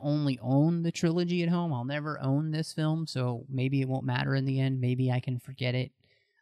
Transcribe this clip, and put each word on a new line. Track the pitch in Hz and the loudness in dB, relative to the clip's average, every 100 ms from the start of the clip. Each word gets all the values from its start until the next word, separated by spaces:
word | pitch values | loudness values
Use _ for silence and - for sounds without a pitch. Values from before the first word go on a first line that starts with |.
only | 143 151 143 127 | 0 0 0 0
own | 120 139 156 170 | 2 4 4 2
the | 165 | -2
trilogy | - 170 170 175 175 | 0 0 2 0 0
at | 170 | 2
home. | 175 170 | 0 0
I'll | 127 123 | -2 -4
never | 147 151 147 | -4 -6 -4
own | 131 139 156 | 0 0 0
this | 156 160 | -2 -4
film, | - 156 160 156 | -2 0 0 -2
so | 131 123 120 135 | -2 -2 -4 -6
maybe | 131 131 139 | -2 0 2
it | 131 | 0
won't | 131 131 | -2 -2
matter | 123 135 135 | -2 0 0
in | 135 | 0
the | 135 | 0
end. | 135 131 | 0 2
Maybe | 123 127 127 | 0 2 2
I | 127 | 0
can | 127 127 | -2 -4
forget | - 135 123 123 | -6 -6 -2 -2
it. | 127 _ _ _ _ _ | -4 _ _ _ _ _